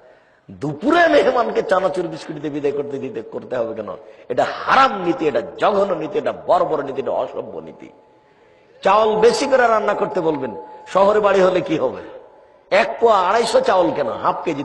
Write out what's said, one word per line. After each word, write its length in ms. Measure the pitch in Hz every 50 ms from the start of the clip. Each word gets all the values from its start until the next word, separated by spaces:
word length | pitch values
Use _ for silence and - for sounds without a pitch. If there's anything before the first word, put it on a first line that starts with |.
| - - - _ _ _ _ _ _ -
দুপুরে 580 | 98 90 135 151 143 151 208 285 320 349 339 214
মেহমানকে 540 | 196 190 190 - - 240 220 220 196 226
চানাচুর 460 | - - 190 185 190 180 - 180 170 165
বিস্কুট 280 | 160 156 - - 160
দিয়ে 140 | 151 143 151
বিদায় 220 | 139 151 139 143
করতে 260 | 135 139 139 - 139 127
দিতে, 240 | 123 127 110 113
করতে 340 | 107 - - 120 107 110 120
হবে 180 | 123 117 113 110
কেন? 140 | 110 101 95 90 - - - - - - -
এটা 160 | 131 143 131
হারাম 600 | - - - - - 185 262 269 254 214 196 180
নীতি, 240 | 170 165 - 160 147
এটা 120 | 120 120
জঘন্য 540 | - - - - 165 190 202 196 202 196 175
নীতি, 240 | 156 156 156 - 233
এটা 140 | 247 120
বর্বর 520 | 107 - - - 165 185 170 160 160 143 139
নীতি, 160 | 139 127 135
এটা 80 | 120 117
অসভ্য 480 | 87 98 131 - - - 82 - 90 80
নীতি। 300 | 78 82 - - - - - _ _ _ _ _ _ _ _ _ _ _ _ _ _ _ _ -
চাউল 340 | - 190 196 214 220 220 208
বেশি 300 | 214 220 233 226 - 285
করে 220 | 269 262 247 240 226
রান্না 260 | 226 214 208 208 202
করতে 260 | - 208 - - 185
বলবেন। 360 | 160 160 156 135 131 117 98 95 - - - - -
শহরে 340 | - - 190 196 202 214 214
বাড়ি 200 | 202 196 196 196
হলে 200 | 185 185 180 180
কি 180 | - - 160 -
হবে? 240 | 127 123 95 87 85 - - - - - - - - _ _ _ _ -
এক 260 | 175 202 226 - - -
পোয়া 180 | 233 233 214 190
আড়াইশো 420 | 180 180 208 240 233 233 - -
চাউল 320 | - 240 202 185 175 160 -
কেন, 120 | 151 135 113
হাফ 360 | 101 98 - 170 185 - -
কেজি, 200 | 185 151 139